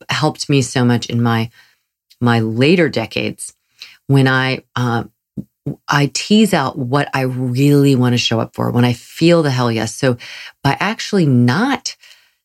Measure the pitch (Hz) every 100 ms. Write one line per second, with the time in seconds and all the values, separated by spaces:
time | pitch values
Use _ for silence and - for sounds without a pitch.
0 | - 135 156 - - 139 123 131 120 120
1 | - 120 120 117 113 _ _ _ _ _
2 | _ - 120 117 110 113 139 180 151 113
3 | 110 - 110 - - - _ _ - -
4 | - 139 131 131 131 131 - - 123 117
5 | - _ _ - - _ - 143 - 147
6 | 143 - - 214 214 170 131 - 123 143
7 | 151 139 131 127 127 123 143 143 139 131
8 | 123 120 - 113 120 - 120 120 120 120
9 | - - 165 170 147 127 120 113 110 -
10 | 135 120 - - - - 139 - 190 226
11 | - 202 151 123 120 143 254 262 - -
12 | - - _ _